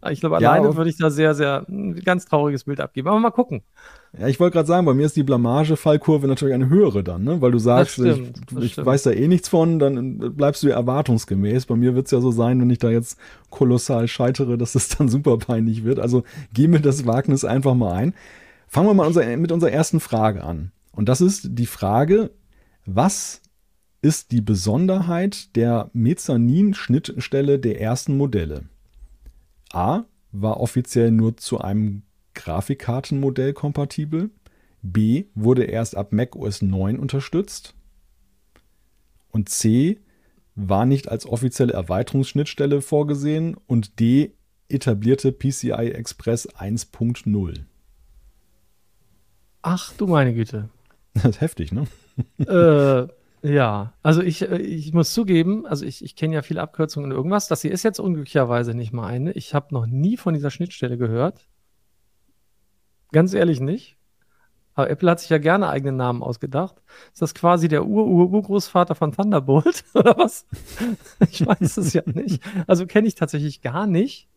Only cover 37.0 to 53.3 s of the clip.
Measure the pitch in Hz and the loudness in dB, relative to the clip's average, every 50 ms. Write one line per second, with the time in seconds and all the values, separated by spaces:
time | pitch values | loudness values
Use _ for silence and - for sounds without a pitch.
37 | 143 135 - 135 135 - - 165 202 - - - - - - - _ _ _ _ | -4 -4 -4 -6 -6 -4 -4 -4 -4 -4 -8 -18 -18 -20 -20 -20 _ _ _ _
38 | _ _ _ _ _ _ _ _ _ _ _ _ _ _ _ _ _ _ _ _ | _ _ _ _ _ _ _ _ _ _ _ _ _ _ _ _ _ _ _ _
39 | _ _ _ _ _ _ _ 110 101 - - - - 113 110 120 139 170 214 - | _ _ _ _ _ _ _ -4 -4 -4 -6 -2 0 2 2 4 2 2 0 -4
40 | _ _ _ _ _ _ _ _ _ _ _ - 101 92 101 95 113 127 139 135 | _ _ _ _ _ _ _ _ _ _ _ -10 -4 -2 0 0 2 2 2 0
41 | 135 - 113 107 - - - 117 127 127 - - 135 120 - - 90 82 90 95 | -2 -6 -10 -10 -6 -6 -6 -4 -4 -4 0 0 0 0 0 -4 -4 -4 -2 -4
42 | 120 - - 135 135 - - 143 151 147 - - 147 139 143 143 135 - - 147 | -4 -2 -2 -2 -2 -2 -2 -4 -4 -4 -4 -4 -2 0 0 -2 -2 0 -2 -2
43 | 147 147 147 139 139 147 151 160 160 165 - - _ _ 127 117 110 - _ - | 0 0 -4 -4 -4 -4 -4 -2 -4 -6 -8 -10 _ _ -2 -2 -2 -2 _ 0
44 | 117 113 123 139 147 - _ _ _ _ _ _ _ _ - 135 - - 113 101 | 2 4 4 4 2 0 _ _ _ _ _ _ _ _ -6 -4 -2 -2 -2 0
45 | 104 113 131 135 - 135 131 - - 135 135 - - 123 117 110 117 117 - - | 2 0 0 2 2 -2 -2 0 -4 -4 -4 -2 -6 -6 -4 -2 -4 -4 -6 -8
46 | 117 - - _ - - 113 117 - - - - - 101 107 117 - _ _ - | -10 -12 -14 _ -4 -4 -4 -4 -4 -10 -16 -12 -8 -6 -6 -6 -6 _ _ -4
47 | 117 117 120 - - - 104 104 95 85 73 73 69 - _ _ _ _ _ _ | -4 -4 -4 -4 -2 -2 -2 -2 -2 -4 -8 -12 -14 -18 _ _ _ _ _ _
48 | _ _ _ - _ - _ _ _ _ _ _ _ _ _ _ _ _ _ _ | _ _ _ -20 _ -20 _ _ _ _ _ _ _ _ _ _ _ _ _ _
49 | _ _ _ _ _ _ _ _ _ _ _ _ _ 165 175 180 - - - - | _ _ _ _ _ _ _ _ _ _ _ _ _ -4 -4 -4 -4 -10 -8 -6
50 | 226 190 175 151 139 127 117 117 113 - - 110 104 113 _ _ _ _ _ _ | -2 2 4 4 4 4 2 -2 -4 -4 -6 -10 -10 -10 _ _ _ _ _ _
51 | _ _ _ - - 127 107 - - 165 - - 82 76 - 110 151 - - - | _ _ _ 0 0 0 0 0 -4 -6 -4 -6 -8 -6 -4 -4 -6 -6 -8 -16
52 | _ _ _ - 123 _ _ _ - - 196 180 170 165 156 147 143 139 135 127 | _ _ _ -10 -10 _ _ _ -4 0 4 6 6 6 6 6 6 4 4 2
53 | 127 - - _ _ _ | 0 -4 -10 _ _ _